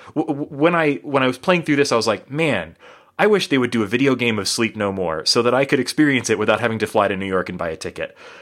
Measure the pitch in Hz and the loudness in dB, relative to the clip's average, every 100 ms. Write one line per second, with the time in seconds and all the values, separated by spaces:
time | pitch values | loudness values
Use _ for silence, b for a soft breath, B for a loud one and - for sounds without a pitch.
0 | B 147 160 139 147 139 160 170 151 135 | B -4 -4 -4 -6 0 2 2 0 -2
1 | 147 135 127 127 - 175 156 143 139 117 | -2 0 0 0 0 0 2 2 2 2
2 | 110 101 - 147 160 104 80 - B B | 0 -2 -4 -2 0 -2 -4 -14 B B
3 | B - 208 202 - 135 120 117 101 117 | B 0 2 2 2 0 2 0 0 2
4 | 139 123 120 107 95 - 113 107 101 98 | 2 2 0 -2 -2 -2 -2 -2 -4 -2
5 | 87 78 - 123 120 127 139 139 127 - | -4 -2 0 2 2 2 2 0 0 2
6 | 151 127 113 104 107 107 120 110 104 110 | 2 2 0 0 2 2 0 -2 0 2
7 | 101 95 98 92 87 90 85 80 87 82 | 2 0 -2 -2 -4 -6 -6 -6 -10 -8
8 | 78 - B B | -10 -12 B B